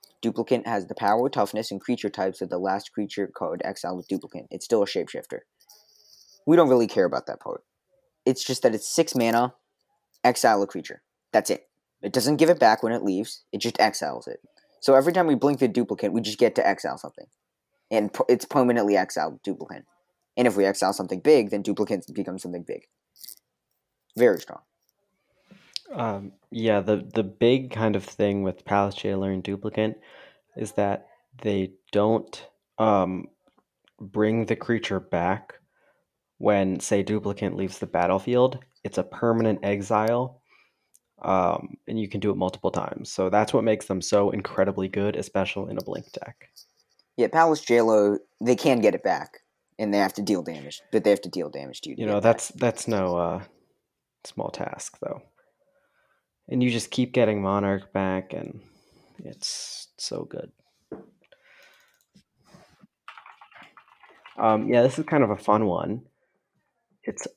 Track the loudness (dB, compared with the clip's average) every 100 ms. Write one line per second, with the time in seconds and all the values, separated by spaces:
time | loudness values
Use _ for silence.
0 | -20 _ -4 -2 -2 -2 -2 -6 -6 -4
1 | 0 2 0 0 -2 -2 -6 -8 -4 -4
2 | -4 -4 -4 -4 -6 -4 -4 -4 -6 -8
3 | -6 -6 -6 -6 -8 -6 -8 -8 -8 -8
4 | -6 -6 -8 -16 -14 -12 0 0 2 -2
5 | -6 -10 -12 -14 -16 _ _ -20 _ _
6 | _ -20 _ _ 4 6 8 6 4 2
7 | 2 0 -6 -12 -10 -12 _ _ _ _
8 | _ _ -2 -2 -2 0 0 0 -2 0
9 | 0 2 2 2 0 -4 _ _ _ _
10 | _ _ 0 4 4 4 0 -6 -12 -16
11 | _ _ _ 0 2 -4 _ _ _ _
12 | -4 0 2 4 6 6 6 4 0 -2
13 | -2 -2 -4 -10 _ -6 -2 2 2 2
14 | -6 -8 -12 -16 _ _ _ _ 4 6
15 | 6 2 2 2 2 2 0 0 -2 -2
16 | -2 -2 -4 2 2 4 0 0 -4 -8
17 | -12 -18 -20 _ _ _ _ _ -4 -2
18 | 0 0 2 2 2 2 4 4 4 2
19 | 0 -2 -6 -6 -8 -8 -10 -16 -20 _
20 | _ _ _ 0 2 4 2 2 0 -2
21 | -6 0 6 6 6 -2 -4 -2 -2 -4
22 | -6 -8 -8 -8 -10 -10 -10 -12 _ _
23 | _ _ -20 -20 _ _ _ _ _ _
24 | _ 2 4 4 -4 -18 _ _ _ _
25 | _ _ _ _ _ -20 _ -16 -12 -6
26 | -6 -6 -10 -18 -12 -2 2 2 2 0
27 | 0 -4 -2 2 4 4 0 -2 0 0
28 | -4 -2 0 0 -2 -6 -2 0 0 -2
29 | -4 -4 -2 -4 -4 -6 -6 -2 -2 -4
30 | -14 -20 -20 _ _ -10 -6 -2 -2 -2
31 | -8 _ _ -8 -2 -2 -2 -8 _ 2
32 | 2 2 -2 -16 -20 _ _ 0 2 4
33 | 2 -2 -10 _ _ _ _ _ _ -20
34 | -8 0 0 2 0 -2 -2 -4 -2 -6
35 | -4 -2 0 -2 -6 -20 _ _ _ _
36 | _ _ _ -4 2 2 2 -2 -2 -2
37 | 0 -2 -4 -4 -4 -4 -6 -8 -4 0
38 | 2 0 2 2 2 0 -14 _ -8 -6
39 | -6 -2 0 2 2 0 -2 -2 0 0
40 | 2 0 -2 -10 _ _ _ _ _ _
41 | _ -10 -2 2 2 0 -6 -16 -8 -6
42 | -6 -4 -2 0 -2 -2 -4 -4 -6 -8
43 | -10 -4 2 2 2 2 2 0 -2 -6
44 | 0 2 2 -2 -4 0 0 0 -4 -2
45 | -2 -4 -4 -2 -2 -4 -8 -8 -8 -10
46 | -12 -14 -14 -18 _ -20 -20 _ _ _
47 | _ -2 2 4 4 4 4 4 6 6
48 | 4 2 -4 -4 0 2 4 4 4 2
49 | 0 -2 -4 -18 _ _ _ -6 -2 2
50 | 0 -2 -2 -2 -2 -12 -14 -18 -2 2
51 | 4 2 0 -6 -6 -8 -12 -12 -12 -6
52 | -2 2 2 2 -2 -2 -2 -2 -4 -2
53 | 0 -2 -2 -4 -10 _ _ _ _ _
54 | _ _ -16 -10 -8 -8 -10 -10 -16 -12
55 | -12 -12 -16 _ _ _ _ _ _ _
56 | _ _ _ _ -6 0 2 0 -4 -2
57 | 0 2 2 2 0 0 0 -2 -4 -4
58 | -2 -2 -6 -10 -12 -14 -20 _ _ _
59 | _ -20 -20 -12 -10 -10 -12 -16 -18 -12
60 | -10 -8 -10 -12 -14 _ _ _ -18 -18
61 | -18 _ _ _ _ _ -20 _ _ _
62 | _ _ _ _ _ -20 _ _ _ _
63 | -20 -20 -20 -20 -20 -20 -20 _ _ _
64 | _ _ -16 -2 2 2 2 4 2 0
65 | -2 2 2 0 2 2 2 -2 -4 -8
66 | -12 _ _ _ _ _ _ _ _ _
67 | -12 -12 -8